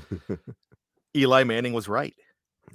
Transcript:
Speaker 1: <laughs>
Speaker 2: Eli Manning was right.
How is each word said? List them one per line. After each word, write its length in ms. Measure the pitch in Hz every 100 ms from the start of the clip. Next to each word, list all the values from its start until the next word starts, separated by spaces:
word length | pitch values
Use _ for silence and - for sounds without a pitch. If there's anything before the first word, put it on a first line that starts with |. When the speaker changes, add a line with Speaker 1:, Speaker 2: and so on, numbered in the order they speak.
| - 90 - 90 -
Speaker 1:
<laughs> 640 | - _ _ _ _ _ 147
Speaker 2:
Eli 280 | 131 131
Manning 280 | 127 113 123
was 160 | 117 98
right. 260 | 110 - - _ _ _ _ -